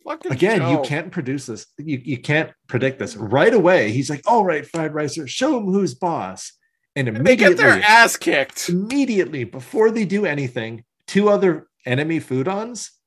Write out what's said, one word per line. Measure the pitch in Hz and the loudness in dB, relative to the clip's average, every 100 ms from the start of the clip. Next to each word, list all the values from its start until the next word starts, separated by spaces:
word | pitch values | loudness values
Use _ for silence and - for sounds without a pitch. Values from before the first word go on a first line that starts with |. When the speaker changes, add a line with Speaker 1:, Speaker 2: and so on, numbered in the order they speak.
Speaker 1:
fucking | - 320 359 | -12 -10 -6
Speaker 2:
again, | - 190 214 | 0 0 2
you | - 151 | 0 0
Speaker 1:
show. | |
Speaker 2:
can't | 131 147 180 | -2 -6 -8
produce | 175 131 139 | -10 -8 -8
this. | 131 107 - - | -8 -14 -16 -14
You, | 156 127 | -8 -8
you | 147 123 | -6 -8
can't | - 151 156 _ - | -2 0 -2 _ -6
predict | 120 131 131 | -2 -2 -2
this. | 98 104 | -10 -8
Right | 107 131 214 | 0 4 4
away, | 226 170 180 107 | 4 4 4 2
he's | 123 139 | -2 -4
like, | 147 - | -4 0
"All | 233 185 | 2 2
right, | 156 135 | -2 -4
Fried | 165 156 | -6 -4
Ricer, | 151 147 160 131 | -4 -6 -6 -8
show | - 269 254 | -4 -2 0
'em | |
who's | 196 196 180 | 0 0 0
boss." | 123 180 147 92 95 - _ _ _ _ 143 | -2 -4 -4 -6 -12 -18 _ _ _ _ -4
And | 123 | -4
Speaker 1:
And | 107 165 | 0 4
they | 254 | 6
get | - - | 6 6
their | 285 | 4
Speaker 2:
immediately, | 202 208 | 4 6
Speaker 1:
ass | 233 226 - | 6 6 2
kicked. | 349 - - - - | 0 0 0 -6 -4
Speaker 2:
immediately, | 180 208 277 262 202 160 147 | -4 -2 -2 0 0 -2 -4
before | 113 131 - 226 220 | -8 -10 -6 2 2
they | 226 190 | 2 -2
do | 202 | 0
anything, | 185 143 131 123 113 113 - _ - | -2 -2 -4 -6 -8 -10 -18 _ -4
two | 196 208 | 2 4
other | 202 190 151 - _ | 4 2 0 -6 _
enemy | 127 127 156 160 | -4 -2 0 -4
Foodons | - 131 135 196 226 233 - _ | -2 -4 -2 -4 -8 -12 -16 _